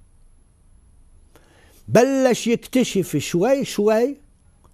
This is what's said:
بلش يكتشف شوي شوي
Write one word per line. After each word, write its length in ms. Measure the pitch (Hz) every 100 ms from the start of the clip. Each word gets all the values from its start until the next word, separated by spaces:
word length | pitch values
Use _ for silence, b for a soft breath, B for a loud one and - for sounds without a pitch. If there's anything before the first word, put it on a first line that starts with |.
| _ _ - _ _ _ _ _ _ _ _ - _ b b b b b -
بلش 580 | 175 262 269 262 226 220
يكتشف 680 | 233 - 254 240 196 170 147
شوي 480 | - 170 214 277
شوي 560 | 233 - 208 220 247 285 _ _ _ _ _